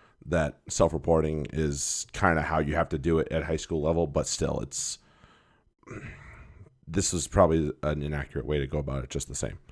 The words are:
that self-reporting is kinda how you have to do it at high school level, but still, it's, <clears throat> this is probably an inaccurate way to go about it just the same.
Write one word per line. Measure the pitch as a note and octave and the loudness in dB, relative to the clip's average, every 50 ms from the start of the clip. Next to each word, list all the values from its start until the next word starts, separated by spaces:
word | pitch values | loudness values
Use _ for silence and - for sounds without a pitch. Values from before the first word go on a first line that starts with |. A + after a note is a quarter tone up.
| - _ _ _ - | -20 _ _ _ -4
that | D2 E2+ E2 D2+ C#2+ - - _ - | 0 0 2 2 0 -2 -8 _ -6
self-reporting | - - G2 D#2+ D#2+ D2+ - E2+ E2 D#2+ D#2 D#2 D#2 D2+ C#2 - | 2 4 4 4 4 0 2 4 4 4 4 2 0 -2 -4 -4
is | - D#2 D#2 D2 C#2+ C#2 - - - - - - - | -2 0 0 0 0 -2 -4 -4 -4 -6 -8 -8 -2
kinda | - G2+ F2+ E2 D#2 D2 | 2 4 4 4 4 2
how | - D#2+ D#2+ | 2 0 0
you | D#2 D2 D#2+ | 2 2 0
have | E2 E2 - | 0 0 0
to | E2 D2+ | -2 -2
do | C2+ E2+ D#2+ | 2 2 2
it | D#2+ D#2 - | 2 2 0
at | - D#2+ D2+ | -2 -2 -2
high | D2+ D#2+ | -2 -2
school | D#2 - - E2+ D#2 | -4 -2 -4 -2 0
level, | D2 D#2+ E2 E2+ E2+ | 2 2 2 2 2
but | D2 C#2 D#2+ D2 | 2 0 0 0
still, | - - - D#2+ C#2+ C#2 B1 | 0 -2 -2 -2 -2 -2 -2
it's, | A1+ - - - - - - - _ _ _ _ - - - _ _ _ _ _ _ _ _ _ _ | -4 -6 -6 -8 -8 -8 -8 -12 _ _ _ _ -20 -20 -20 _ _ _ _ _ _ _ _ _ _
<clears throat> | - - - - - - - - - - - - - - - - - _ _ _ | -16 -14 -12 -12 -14 -14 -16 -18 -20 -20 -20 -20 -20 -20 -20 -20 -20 _ _ _
this | - D#2+ G2 F#2 - F#2 | -4 -2 0 0 0 0
is | E2+ C#2+ | -2 -2
probably | - - G2+ F2+ D#2+ D#2+ E2 D2+ D2 - - - | 2 4 6 6 6 6 4 2 0 -2 -4 -2
an | D2+ D2+ D2 | -2 -2 -2
inaccurate | D2 D2+ D2+ C#2+ C2+ - - C#2+ A#1 | -2 -4 -4 -4 -6 -6 -6 -6 -2
way | C2 D2+ D2 | -2 0 0
to | C#2 | 0
go | C2+ - D2+ | -2 -2 -4
about | C#2 C2 C2+ C2+ C2 | -2 -2 -4 -6 -6
it | C2+ | -6
just | - C#2+ - | -6 -8 -6
the | - C#2 | -6 -6
same. | - - - F2+ - - - | -6 -6 -6 -8 -10 -16 -20